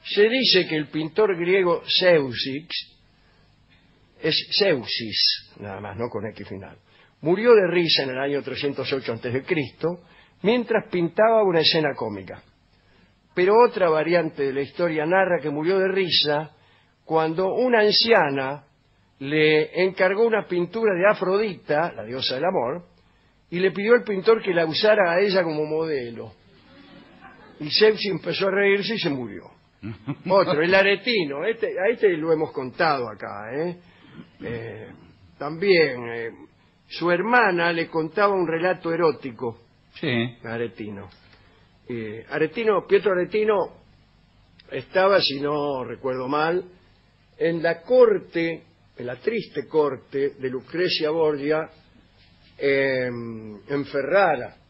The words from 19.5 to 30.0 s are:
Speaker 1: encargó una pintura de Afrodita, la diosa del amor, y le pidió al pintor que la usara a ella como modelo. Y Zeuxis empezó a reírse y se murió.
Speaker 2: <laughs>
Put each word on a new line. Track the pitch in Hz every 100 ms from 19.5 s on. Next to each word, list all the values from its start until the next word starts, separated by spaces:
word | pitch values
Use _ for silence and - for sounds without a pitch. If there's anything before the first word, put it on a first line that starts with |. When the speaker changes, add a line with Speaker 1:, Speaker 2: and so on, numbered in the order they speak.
| 156 151 160
Speaker 1:
encargó | 190 185 190 196 233
una | 220 -
pintura | 180 175 196 226
de | 180 190
Afrodita, | 208 180 196 220 165 - 147 165
la | 110
diosa | 107 127 123 131
del | 160
amor, | 190 120 165 175 _ _ _ _ _ _
y | 170
le | 190
pidió | 165 202
al | 240
pintor | 226 196 185 226
que | -
la | 170 165
usara | 151 214 214 180
a | 170
ella | 202 185
como | 170 151 151
modelo. | 156 160 147 120 113 110 - _ _ _ - - - - - - - - -
Y | 151
Zeuxis | - 214 208 202
empezó | 170 175 160 190
a |
reírse | 190 202 202 180 185
y |
se | 165
murió. | 139 120 98 - - _ _
Speaker 2:
<laughs> | 98 107